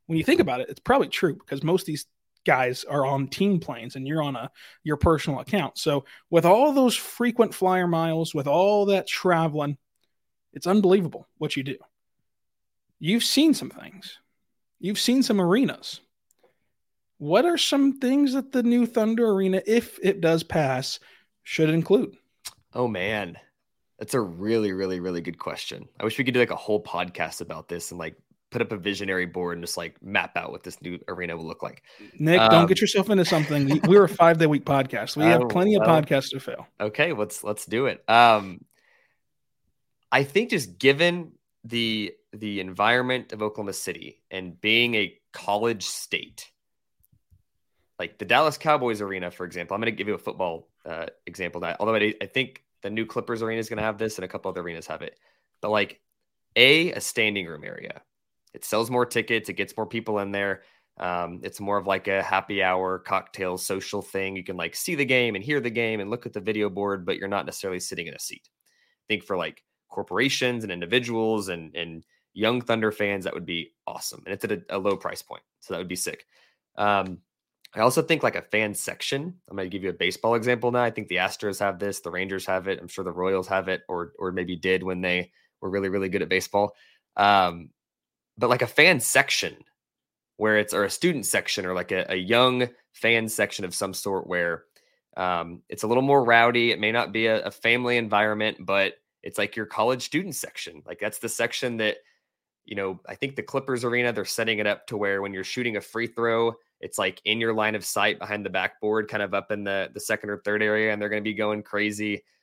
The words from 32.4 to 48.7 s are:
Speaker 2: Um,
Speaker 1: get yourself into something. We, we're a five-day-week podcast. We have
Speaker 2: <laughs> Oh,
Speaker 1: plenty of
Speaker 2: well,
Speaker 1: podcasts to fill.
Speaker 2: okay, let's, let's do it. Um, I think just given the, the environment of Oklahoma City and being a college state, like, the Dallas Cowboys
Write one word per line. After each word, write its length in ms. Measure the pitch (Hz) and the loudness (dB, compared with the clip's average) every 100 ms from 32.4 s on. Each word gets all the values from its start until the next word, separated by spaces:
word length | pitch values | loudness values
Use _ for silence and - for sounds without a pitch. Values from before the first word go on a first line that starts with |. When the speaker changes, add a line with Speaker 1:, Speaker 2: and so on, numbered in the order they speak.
| 220 | 10
Speaker 2:
Um, 140 | 170 170 | 10 8
Speaker 1:
get 120 | 185 | 4
yourself 300 | 208 202 220 | 4 2 2
into 160 | 196 170 | 2 4
something. 440 | 160 151 147 135 | 2 2 0 2
We, 100 | 151 | 2
we're 220 | 160 202 | 8 8
a 60 | 190 | 8
five-day-week 560 | - 170 165 160 143 - | 8 6 8 4 2 2
podcast. 500 | 139 131 107 107 - | 0 2 -4 -6 2
We 60 | |
have 180 | 110 120 | 6 6
Speaker 2:
<laughs> 20 | |
Oh, 40 | 120 | 4
Speaker 1:
plenty 280 | 175 202 208 | 2 4 6
of 60 | - | 6
Speaker 2:
well, 160 | 160 | 6
Speaker 1:
podcasts 280 | 151 139 - | 6 0 0
to 80 | 135 | -8
fill. 280 | - - - - | -10 -12 -14 -6
Speaker 2:
okay, 340 | 104 123 165 | -6 0 0
let's, 300 | 117 104 - | 0 -4 -4
let's 220 | 104 107 - | -6 -6 -4
do 200 | 113 131 | -2 -2
it. 220 | - - | -2 4
Um, 540 | 113 120 107 95 87 - _ _ _ _ _ _ _ _ _ _ _ _ _ - | 8 10 8 2 -14 -18 _ _ _ _ _ _ _ _ _ _ _ _ _ 0
I 120 | 131 | 0
think 260 | 139 196 240 | 2 0 0
just 260 | 180 104 87 | -2 -4 0
given 540 | 131 139 175 175 160 _ _ _ | 2 4 2 2 -6 _ _ _
the, 500 | 113 117 117 110 98 - _ | -8 -2 -2 -2 -4 -10 _
the 280 | 104 107 101 | -10 -6 -6
environment 720 | 92 92 107 123 127 127 - | -6 0 2 4 2 -2 -4
of 100 | 107 | -6
Oklahoma 320 | 107 - 101 | -6 -4 -8
City 480 | 95 - 85 - - _ | -8 -8 -10 -12 -20 _
and 300 | 95 90 82 | -12 -12 -4
being 360 | 107 113 120 110 | 2 4 2 0
a 220 | 95 - _ | -2 -6 _
college 500 | - - 104 117 107 | -12 -2 0 0 -4
state, 680 | - - - - - - - _ _ _ _ _ _ _ _ _ _ _ _ _ _ - | -8 -10 -8 -8 -8 -18 -20 _ _ _ _ _ _ _ _ _ _ _ _ _ _ -12
like, 200 | 175 - | -12 -10
the 80 | 98 | 2
Dallas 320 | 120 156 - | 4 4 0
Cowboys 440 | 156 | 0